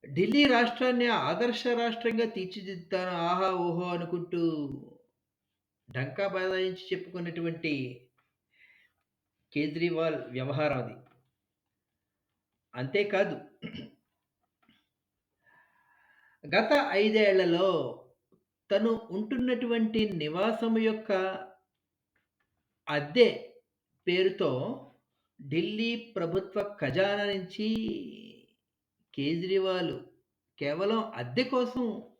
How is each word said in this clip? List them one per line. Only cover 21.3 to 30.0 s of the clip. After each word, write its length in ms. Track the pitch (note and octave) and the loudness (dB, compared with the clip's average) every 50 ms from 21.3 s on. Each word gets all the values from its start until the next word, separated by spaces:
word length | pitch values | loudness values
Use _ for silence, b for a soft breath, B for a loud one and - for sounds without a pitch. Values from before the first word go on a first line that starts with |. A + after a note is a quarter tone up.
| F#3+ - - - - _ _ _ _ _ _ _ _ _ _ _ _ _ _ _ _ _ _ _ _ _ _ _ _ _ _ | -4 -6 -10 -14 -18 _ _ _ _ _ _ _ _ _ _ _ _ _ _ _ _ _ _ _ _ _ _ _ _ _ _
అద్దె 420 | - D3+ D3 C#3+ D3 D#3+ B3 A#3 F3 - - - - - - _ _ _ _ _ _ _ _ _ | -4 -4 -4 -4 0 6 6 6 6 6 -2 -10 -16 -20 -20 _ _ _ _ _ _ _ _ _
పేరుతో 440 | F3+ F3 F#3 F#3+ F#3+ F#3 - F#3+ D3 B2+ B2+ D3+ G3+ C4+ - - - _ _ _ _ _ _ _ _ _ _ | 0 2 4 4 2 2 2 0 0 0 0 -4 -4 -6 -10 -12 -20 _ _ _ _ _ _ _ _ _ _
ఢిల్లీ 520 | - C#3 D3 E3+ - G#3 G#3+ G#3+ A3+ A#3 A#3 A3 - - | -10 -4 -2 -2 -2 -2 -2 -2 -2 -2 -2 -4 -8 -8
ప్రభుత్వ 540 | - F#3+ E3+ D#3+ D#3+ G3 G3 - - G#3 G3+ G3+ - | -6 -4 -4 -2 -2 -2 -4 -2 -4 -4 -4 -4 -6
ఖజానా 500 | - D#3+ E3 - F#3 G3 G3+ G3+ G#3 G#3 | -6 -4 -2 0 2 2 2 0 -2 -2
నుంచి 420 | G3+ G3 F#3+ F#3 F3+ - - G#3+ A3 A3 A3 A3 G#3+ - - - - - - G1+ G1+ - - _ _ _ _ _ _ _ _ _ _ _ _ _ _ - | -2 -2 -4 -6 -8 -6 -4 -2 -2 -2 -2 -2 -4 -6 -6 -10 -12 -14 -16 -18 -20 -20 -20 _ _ _ _ _ _ _ _ _ _ _ _ _ _ -8
కేజ్రీవాల్ 840 | - C#3 D3 E3 E3+ F3+ F#3 F#3+ G3 F#3+ F#3+ F#3 F3+ E3+ D3 - - | -4 -4 -2 -2 -2 -2 0 0 0 2 2 0 0 -2 -4 -6 -8